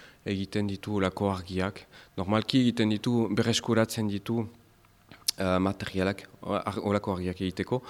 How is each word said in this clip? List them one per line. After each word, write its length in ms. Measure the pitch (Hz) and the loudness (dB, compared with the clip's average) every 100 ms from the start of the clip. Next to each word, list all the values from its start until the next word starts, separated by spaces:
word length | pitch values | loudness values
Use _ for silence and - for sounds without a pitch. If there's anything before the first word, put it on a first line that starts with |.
| - - | -20 -12
egiten 420 | - 98 98 107 104 | -4 -4 -2 -2 -2
ditu 320 | 98 - 104 | -4 -2 2
lako 300 | 92 - 101 | 2 2 0
argiak. 540 | 95 90 92 92 - - - - - | 0 -4 -2 -2 -4 -16 -20 -14 -6
Normalki 440 | 92 110 - 131 | 0 0 2 4
egiten 300 | 123 - 107 | 4 4 2
ditu, 380 | 107 120 117 110 | 2 0 2 2
berreskuratzen 720 | 104 110 113 - 113 113 - 107 | 2 2 2 2 2 2 2 -2
ditu, 400 | 101 - 117 107 - _ _ _ _ - - - - | -2 -2 -4 -4 -8 _ _ _ _ -20 -14 -8 -2
eh, 200 | 95 92 | 2 2
materialak, 720 | 95 98 - 95 92 - - - | 2 0 -4 -2 0 -2 -8 -14
ar-, 360 | 87 98 110 101 | -4 -4 -2 -4
holako 300 | 95 101 107 90 | 0 0 0 -4
argiak 240 | 90 90 | -4 -4
egiteko, 420 | 95 85 92 127 - | -4 -4 -4 -4 -6